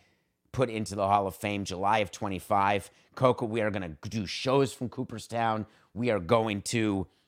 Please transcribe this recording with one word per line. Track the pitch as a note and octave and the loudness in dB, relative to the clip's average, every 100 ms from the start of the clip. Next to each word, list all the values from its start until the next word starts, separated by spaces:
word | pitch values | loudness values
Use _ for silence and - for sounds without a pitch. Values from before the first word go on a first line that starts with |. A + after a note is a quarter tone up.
| _ _ _ _ _ | _ _ _ _ _
put | - B2 | -2 -2
into | A2 G2 G2+ | -2 -4 0
the | G2 | 4
Hall | G2+ G2 | 4 2
of | - | -4
Fame, | G#2 G2+ | -4 -2
July | F#2+ F2+ G2 A2 | -4 -2 2 2
of | G2 | 2
twenty-five. | - G#2 F#2 - G2+ G2 G2+ - _ _ | -4 -6 -4 0 4 4 2 -2 _ _
Coco, | - C3 A#2 A#2 | 2 2 4 0
we | A2+ | -2
are | G#2+ | -2
gonna | G2+ F2 D2+ G#2+ | -2 -6 -10 -6
do | A2 F2+ | -4 -4
shows | - C3 C3+ C3+ | -4 0 2 0
from | - B2 | -2 -8
Cooperstown. | - C3 A2+ - A#2 A2+ A2 G2 _ _ | -8 -10 -10 -8 -2 0 0 -4 _ _
We | F#2 A#2+ | -4 0
are | G#2+ | 0
going | E2+ A#2 A2 G2+ | 4 2 2 -2
to | - A#2 A2 G2 F2+ _ | -2 0 2 0 -4 _